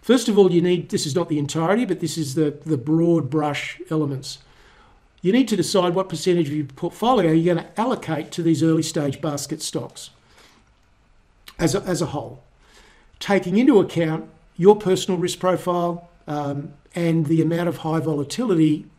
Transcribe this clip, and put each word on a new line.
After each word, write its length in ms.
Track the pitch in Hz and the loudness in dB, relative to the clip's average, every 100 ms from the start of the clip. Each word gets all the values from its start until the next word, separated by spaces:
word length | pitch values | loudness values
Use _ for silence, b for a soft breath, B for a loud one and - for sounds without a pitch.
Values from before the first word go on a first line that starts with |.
First 280 | - 254 - | 4 2 4
of 100 | 208 | 6
all, 120 | 190 | 6
you 120 | 170 | 6
need, 260 | 175 180 175 | 2 0 -2
this 180 | 208 156 | -4 -2
is 80 | |
not 140 | 139 170 | -2 -2
the 100 | 151 | -2
entirety, 460 | 143 156 165 208 | -2 -2 0 0
but 160 | 247 - | 0 -4
this 160 | 160 - | -4 -4
is 180 | 147 | -4
the, 240 | 131 151 143 | 0 -2 -2
the 140 | 160 147 | -4 -4
broad 500 | 120 160 170 165 139 | 0 0 2 2 0
brush 520 | 156 151 143 - - - | -2 -2 -4 -8 -12 -6
elements. 480 | 156 147 135 - - b b b b b b b _ | -4 -2 -6 -10 -16 b b b b b b b _
You 120 | 175 | 0
need 160 | 233 262 | 2 2
to 80 | 202 | 0
decide 380 | 165 196 180 | 0 2 2
what 140 | 175 190 | 0 -2
percentage 400 | 160 180 175 147 | -4 0 0 0
of 60 | |
your 100 | 151 | -2
portfolio 680 | 143 - 175 - 226 254 170 | -6 -6 -10 -2 0 2 4
you're 220 | 160 170 | 4 2
gonna 140 | 165 - - | 0 -4 -4
allocate 560 | 233 226 - - 160 | -2 -4 -4 -6 -6
to 100 | - | -4
these 200 | 165 156 | 0 2
early 200 | 160 160 | 2 2
stage 380 | 156 165 143 139 | 0 -2 -4 -4
basket 400 | 160 143 - 202 | -6 -6 -8 -8
stocks 500 | - 160 123 - - _ b b b b b _ _ _ _ _ _ _ - - | -8 -8 -10 -16 -20 _ b b b b b _ _ _ _ _ _ _ -20 -4
as 160 | 165 | -2
a, 80 | 185 | -2
as 180 | 190 170 | -4 -4
a 60 | 156 | -4
whole, 360 | 147 113 - _ _ b b b b b _ | -6 -10 -16 _ _ b b b b b _
taking 380 | - 196 185 190 | 0 0 2 2
into 220 | 262 226 | 6 6
account 500 | 156 - 160 160 - - _ - | 4 0 -2 -4 -8 -20 _ 2
your 200 | 175 208 | 4 4
personal 440 | 185 185 - 180 | 4 0 0 -2
risk 180 | 175 - | -2 -2
profile, 720 | 185 175 180 175 175 170 - _ - | 0 0 0 -2 -2 -4 -12 _ -8
um, 460 | 147 143 143 147 - _ | -6 -4 -6 -8 -16 _
and 320 | - 170 165 147 | -4 0 0 2
the 160 | 160 | 2
amount 260 | 160 170 175 | 2 0 -2
of 100 | 165 | -4
high 220 | 160 160 | -4 -2
volatility 840 | 151 147 139 - 240 175 156 151 - | -2 -4 -4 -4 0 4 4 2 -6